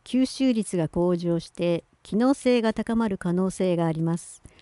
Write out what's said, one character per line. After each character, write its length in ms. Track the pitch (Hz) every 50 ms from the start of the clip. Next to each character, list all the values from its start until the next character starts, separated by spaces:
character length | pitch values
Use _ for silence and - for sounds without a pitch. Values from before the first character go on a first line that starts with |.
| _
吸 220 | - - 254 262
収 280 | - - - 269 262 247
率 240 | 220 202 - - 180
が 100 | 160 147
向 280 | - 175 175 180 180 170
上 220 | 175 170 170 165
し 100 | - -
て 340 | _ - 170 175 170 165 - _ _ _ -
機 120 | - -
能 180 | 208 240 262 285
性 280 | - - 254 247 240
が 120 | 220 220 214
高 220 | - 214 - 233
ま 140 | 226 226 220
る 80 | 196 180
可 160 | - 175 170
能 160 | 180 185 190
性 260 | - - 190 185 175
が 100 | 170 170
あ 60 | 165
り 100 | 160 156
ま 160 | 165 165 165 170
す。 240 | - - - - _ - _ _